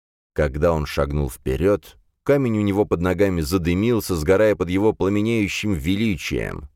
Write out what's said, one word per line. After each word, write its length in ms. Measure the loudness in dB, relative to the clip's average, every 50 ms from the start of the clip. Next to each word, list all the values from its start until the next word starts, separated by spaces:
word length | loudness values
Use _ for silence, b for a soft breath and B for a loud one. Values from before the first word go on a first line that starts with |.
| _ _ _ _ _ _
Когда 400 | -4 -2 -2 -2 0 0 2 2
он 140 | 2 2 -2
шагнул 420 | -4 -2 -4 -2 -2 0 -2 -2 -4
вперед, 680 | -6 -8 -6 -4 -2 0 2 2 2 0 -2 -10 -20 _ _ _ _ _
камень 360 | -2 0 0 2 2 0 0 0
у 40 |
него 220 | 0 0 2 0 0
под 160 | 0 0 0
ногами 400 | 0 0 2 2 2 2 2 0
задымился, 760 | -2 0 0 0 0 0 0 0 2 0 0 0 -2 -2 -4
сгорая 400 | -2 2 2 4 4 4 4 2
под 160 | 2 0 -2
его 220 | 0 2 2 2
пламенеющим 800 | 2 2 0 0 0 0 0 0 0 0 -2 -2 -4 -4 -4 -2 -2
величием. 920 | -2 -2 -2 -2 0 0 -2 -2 -4 -6 -6 -6 -4 -6 -6 -8 -10 -14 -16 _